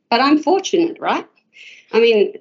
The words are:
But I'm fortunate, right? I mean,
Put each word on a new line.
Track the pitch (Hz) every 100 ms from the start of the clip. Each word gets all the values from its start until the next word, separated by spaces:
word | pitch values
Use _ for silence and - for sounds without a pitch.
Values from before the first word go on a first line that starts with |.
| _
But | 233
I'm | 269 294
fortunate, | - 370 - 175 165 -
right? | 170 277 - _ _ _ - - _
I | 214
mean, | 233 220 190 -